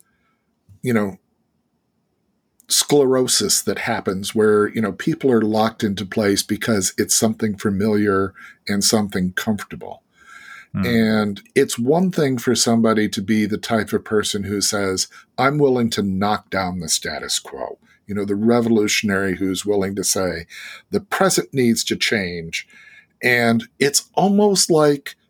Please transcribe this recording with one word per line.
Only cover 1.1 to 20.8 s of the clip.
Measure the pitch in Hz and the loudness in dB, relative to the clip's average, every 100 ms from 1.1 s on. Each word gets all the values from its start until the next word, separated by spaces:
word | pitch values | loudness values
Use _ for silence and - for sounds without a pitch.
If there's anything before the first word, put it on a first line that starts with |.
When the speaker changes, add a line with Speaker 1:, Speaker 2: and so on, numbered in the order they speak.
| 90 _ _ _ _ _ _ _ _ _ _ _ _ _ _ - | -6 _ _ _ _ _ _ _ _ _ _ _ _ _ _ -4
Speaker 1:
sclerosis | - - 147 131 131 127 - 139 - | -2 2 4 4 4 2 0 0 0
that | - 98 | -2 -4
happens | - 107 - 95 101 | -4 -4 -4 -4 -2
where, | 113 107 104 104 | 2 4 4 2
you | 113 | 0
know, | 104 | -4
people | 95 - 156 135 | -2 -2 0 2
are | 117 | 4
locked | 107 107 110 - | 2 2 0 0
into | 110 95 98 | -2 -2 -4
place | 113 101 101 | 0 2 0
because | - 104 - 104 90 - | -2 -4 0 0 0 -2
it's | 104 | -2
something | - 113 110 110 98 | 2 0 0 -4 -2
familiar | 110 98 107 104 104 95 98 - - - - | -2 0 2 2 2 2 0 -6 -20 -14 -6
and | 101 | -2
something | 95 113 101 98 92 | 2 2 0 -2 -2
comfortable. | - - 104 - - 50 - _ _ - - - - - | -2 -4 -4 -6 -14 -14 -16 _ _ -20 -20 -20 -20 -10
Speaker 2:
Hmm. | 101 98 | -4 0
Speaker 1:
And | 117 110 107 104 101 - | 2 2 2 0 -4 -2
it's | 131 139 - | 0 0 0
one | 120 165 185 | 0 2 2
thing | 170 143 127 | 0 0 0
for | 127 117 | 0 0
somebody | 123 113 113 107 107 | 2 2 2 2 0
to | - | -2
be | 95 107 104 | -2 0 0
the | 104 | -2
type | - 113 98 | -2 -2 0
of | 101 - | -4 -2
person | 107 101 104 | -2 -2 -4
who | 95 101 | -4 -4
says, | - 101 98 92 - - - - | -2 -2 -2 -2 -6 -12 -10 -2
"I'm | 131 147 | 0 4
willing | 139 123 117 | 2 2 0
to | 110 | 0
knock | 101 95 101 101 - | -2 -2 -2 -2 -4
down | 95 92 90 | -4 -4 -6
the | 80 | -4
status | - - 76 71 - | -4 -4 -8 -6 -8
quo." | - 67 - - _ _ - | -8 -10 -10 -12 _ _ -8
You | 101 | -6
know, | |
the | 101 101 | -2 0
revolutionary | 113 120 113 113 104 - 104 95 98 92 | 2 2 4 2 2 0 0 0 0 -2
who's | 95 90 101 | -2 -2 -2
willing | 101 95 98 | -2 -2 -2
to | 90 | -2
say, | 101 92 82 - - - - | -2 -2 -4 -10 -16 -18 -20